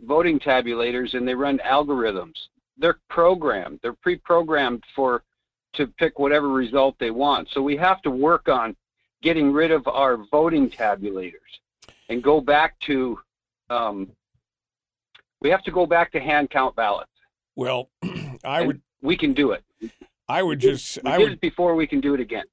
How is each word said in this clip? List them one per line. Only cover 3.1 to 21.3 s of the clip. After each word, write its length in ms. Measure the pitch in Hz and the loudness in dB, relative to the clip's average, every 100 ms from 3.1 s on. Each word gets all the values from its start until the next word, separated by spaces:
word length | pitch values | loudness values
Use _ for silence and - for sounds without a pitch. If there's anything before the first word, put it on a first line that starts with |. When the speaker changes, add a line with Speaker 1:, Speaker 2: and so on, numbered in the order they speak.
| - 170 185 147 104 87 - | 2 4 4 0 -2 -4 -8
Speaker 1:
They're 100 | 117 | -10
pre-programmed 880 | 120 - 175 - 170 160 156 131 120 - | -4 -4 -2 2 2 2 0 0 -2 -8
for, 280 | - 135 120 _ _ _ _ _ | -2 0 0 _ _ _ _ _
to 120 | - 139 | -6 -6
pick 320 | - 165 - | -2 -2 0
whatever 300 | 139 147 143 | 2 2 2
result 480 | 131 120 135 135 - | 0 0 2 2 2
they 120 | 120 | -4
want. 360 | 113 143 127 80 | -2 0 0 -2
So 100 | - | -4
we 140 | 135 143 | -2 0
have 260 | 180 185 | 0 0
to 80 | 156 | -2
work 380 | 127 147 170 - | 0 2 2 2
on 260 | 131 113 104 _ _ _ _ | 0 0 -8 _ _ _ _
getting 300 | 160 160 143 | -2 2 2
rid 180 | 143 160 | 2 2
of 160 | 160 131 | 2 0
our 300 | 127 135 120 104 | 0 0 0 0
voting 380 | 147 165 160 131 | 0 2 2 0
tabulators 920 | - 110 101 101 95 92 82 _ - _ _ - - - | 0 -2 -2 -4 -8 -10 -14 _ -20 _ _ -20 -20 -8
and 140 | 120 | -2
go 180 | 127 151 | 2 2
back 380 | 131 147 156 - | 4 2 2 -2
to, 380 | - 135 127 110 - _ _ _ - | -4 -2 -2 -6 -14 _ _ _ -6
um, 380 | 120 117 101 95 _ _ _ _ _ _ _ _ _ _ _ _ _ | -4 -2 -6 -10 _ _ _ _ _ _ _ _ _ _ _ _ _
we 100 | 143 | 0
have 120 | 185 | 0
to 60 | 185 | 0
go 160 | 175 170 | -2 2
back 240 | 170 170 | 2 0
to 80 | 165 | -2
hand 300 | 135 147 143 | 0 0 0
count 240 | 139 131 | 0 -2
ballots. 360 | - 110 101 - _ _ _ _ | 0 -2 -2 -8 _ _ _ _
Speaker 2:
Well, 360 | - 123 127 131 - | -8 -4 -4 -6 -10
<clears throat> 60 | 180 175 151 127 | -10 -10 -12 -12
I 160 | 131 147 | -6 -2
Speaker 1:
And 60 | 180 | -2
Speaker 2:
would 160 | - _ _ | -4 _ _
Speaker 1:
we 140 | 135 175 | -4 -2
can 160 | 151 | 0
do 180 | 135 139 | 2 0
it. 100 | 98 _ - 113 _ - _ - | 0 _ -18 -18 _ -20 _ -6
Speaker 2:
I 140 | 143 | -2
would 200 | 185 147 | -2 2
Speaker 1:
We 60 | 127 | 2
did, 80 | 139 | 0
Speaker 2:
just, 200 | - - | -6 -8
Speaker 1:
we 60 | 131 | -2
Speaker 2:
I 80 | 165 | 2
Speaker 1:
did 60 | |
Speaker 2:
would 80 | 214 | 2